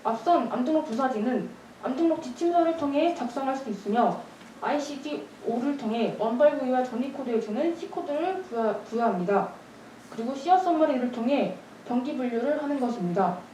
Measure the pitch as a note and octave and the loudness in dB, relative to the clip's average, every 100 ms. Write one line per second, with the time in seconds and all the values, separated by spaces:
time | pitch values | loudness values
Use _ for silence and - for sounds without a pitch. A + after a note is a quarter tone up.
0 | - A3+ F4 E4+ A#3 B3 B3 D#4 C#4+ A3+ | -2 0 4 4 4 -2 2 2 2 0
1 | C4 A3 A#3 B3 - - - - - C4 | 0 0 0 0 -4 -10 -20 -8 -6 2
2 | E4 D#4 B3+ - E4+ E4+ E4 D#4+ C#4+ C#4+ | 2 2 -4 -2 2 4 4 2 0 2
3 | E4+ E4+ B3 C#4 C4 C4+ A#3 G3 G3+ A3+ | 2 0 -4 -2 -2 -2 -4 -6 0 2
4 | G#3+ - - - - - - D4 C#4+ C#4+ | 2 2 -10 -18 -20 -8 -2 -2 -2 -8
5 | D4+ D4 - - G3 A#3+ C#4 C#4 A3 A#3 | -6 -8 -8 -8 -4 -2 0 -2 -2 0
6 | G#3+ - A3 B3 D4 C#4+ B3+ B3+ B3+ A#3 | -2 0 -2 6 4 4 0 0 0 -2
7 | C#4 - B3 A3 G3+ A3 E4 E4+ - F4+ | -4 -4 -2 0 0 0 0 -2 -6 -8
8 | D4 D4 F4 F#4+ - A#3 A3 G3+ - A3+ | -4 -2 -2 -2 -6 -2 -2 -2 -4 0
9 | A#3 F#3+ F3 G3 - - - - - - | 0 0 2 0 0 -8 -18 -20 -20 -20
10 | - - A#3 C4+ E4+ F#4 F#4 D#4+ D4+ C4 | -16 -8 -6 -4 4 4 6 4 4 4
11 | A#3+ A#3 A3+ C#4 F#3+ - - - - B3 | 0 -2 2 2 2 -4 -14 -18 -2 -2
12 | B3+ C4 B3 A#3 C4+ D4+ C#4+ C#4 A#3+ - | -2 -4 -2 0 0 0 0 0 -2 -2
13 | F3 F3 F3+ F3 - | -2 2 0 0 -10